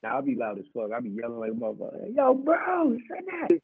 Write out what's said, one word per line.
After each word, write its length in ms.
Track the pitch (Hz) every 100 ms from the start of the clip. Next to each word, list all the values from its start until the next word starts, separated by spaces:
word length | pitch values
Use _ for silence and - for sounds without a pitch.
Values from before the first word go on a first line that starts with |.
I'll 160 | 110 127
be 140 | 139
loud 240 | 117 113 101
as 60 | 95
fuck. 180 | 123 107
I'll 80 | 117
be 80 | 120
yelling 300 | 101 117 117
like 120 | 110
a 20 |
motherfucker. 600 | 110 113 104 - - -
Yo, 180 | 262 262
bro, 640 | 262 269 339 370 359 311 233 -
shut 180 | 370
that. 340 | 370 349 311 339